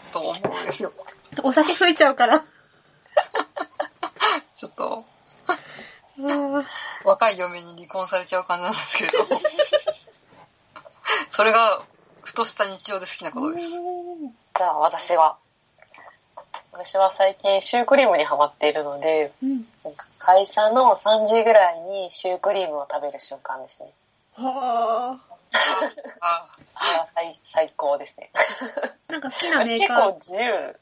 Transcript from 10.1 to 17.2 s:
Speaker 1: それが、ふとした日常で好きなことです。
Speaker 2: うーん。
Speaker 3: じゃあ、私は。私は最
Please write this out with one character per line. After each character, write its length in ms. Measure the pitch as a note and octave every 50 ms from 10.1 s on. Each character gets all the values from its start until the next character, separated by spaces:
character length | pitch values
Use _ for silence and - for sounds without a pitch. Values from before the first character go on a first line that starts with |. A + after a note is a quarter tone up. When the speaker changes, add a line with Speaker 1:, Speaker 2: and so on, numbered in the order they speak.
| _ _ _ _ - - - _ _ _ _ _ - - - - _ _ - - - - C#4+ -
Speaker 1:
そ 140 | - - G#3
れ 80 | A3 G#3+
が、 280 | A3+ A3+ G#3+ F#3 - - - _ _ _ _ _ _ -
ふ 100 | - -
と 80 | A#3+ A3+
し 100 | A3 -
た 100 | - G#3
日 200 | G3 F#3+ F3+ -
常 140 | - G3+ F#3+
で 60 | F#3
好 60 | - -
き 100 | - F#3
な 80 | D#3
こ 80 | - B3
と 120 | C4+ D#4 E4
で 80 | F4
す。 160 | E4+ E4+ E4+
Speaker 2:
う 20 | F4
ー 20 | F4 F4+ F4+ F4 F4 F4 F4 E4 D4
ん。 80 | B3 A3+ _ _ _ -
Speaker 3:
じ 80 | - F3+
ゃ 80 | F3
あ、 80 | D#3 D3+
私 360 | D3+ E3+ E3+ E3+ - - F3
は。 220 | D#3+ D#3 D#3 - _ _ _ _ _ _ _ _ _ - _ _ - - - - _ _ _ - - - _ - - - _ -
私 240 | F3+ F3+ - -
は 140 | G3 F#3+ F#3+
最 240 | F#3+ -